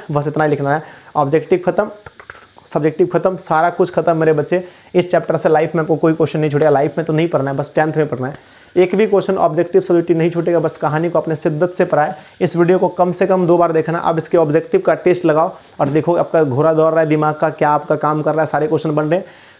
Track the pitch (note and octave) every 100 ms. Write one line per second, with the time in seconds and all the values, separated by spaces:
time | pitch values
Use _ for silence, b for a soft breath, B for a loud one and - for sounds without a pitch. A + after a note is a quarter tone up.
0 | - D3 D3 D3 D3+ C#3+ C#3 D3+ D#3 B
1 | B D3+ C#3 D#3 D3+ F3+ F3+ - A3 -
2 | - - - - - _ - E3 D#3 D#3
3 | F3 E3+ F#3 F#3 - D#3+ F3 F3 F3+ -
4 | D#3+ D#3+ D#3+ D3+ D3 F3+ F3+ B B F3+
5 | F3 E3+ E3 E3 F3+ D#3 D#3+ E3+ D#3+ D3+
6 | E3 D#3 D#3 D#3+ D#3 C#3+ D#3 C#3 D3+ E3
7 | E3 D#3 E3 D#3 C3+ C#3 C#3+ E3+ D#3 D3+
8 | C#3+ C3 B2+ D3+ - - - F3 F#3 F#3+
9 | G#3+ G3 F#3 F#3 E3+ D#3 E3+ F#3+ F#3 F3
10 | E3+ E3 E3 E3+ E3 E3+ D#3 - D#3 D3+
11 | E3+ E3 D#3+ D#3 E3+ D3+ F3 F3+ F3 D3
12 | D#3 F#3+ B B F3+ E3+ E3+ F#3 F#3 -
13 | F3+ F3 F#3 F#3+ F3 F3 E3+ D#3+ D#3 E3
14 | - E3 D#3 F3 D3+ D#3 D#3+ F#3+ F#3 D#3+
15 | F#3 F3+ E3+ D3+ F3+ - B B C#3+ D3+
16 | D#3 E3+ D3+ E3 D3 B2 D#3+ D#3+ D#3+ D#3+
17 | D#3+ D#3 D3+ D3+ D#3+ D3+ D3 D3 - D3
18 | D3+ D3+ D3+ D3+ D3+ C#3+ D#3 D#3 D#3+ D3+
19 | D3+ F3+ - B B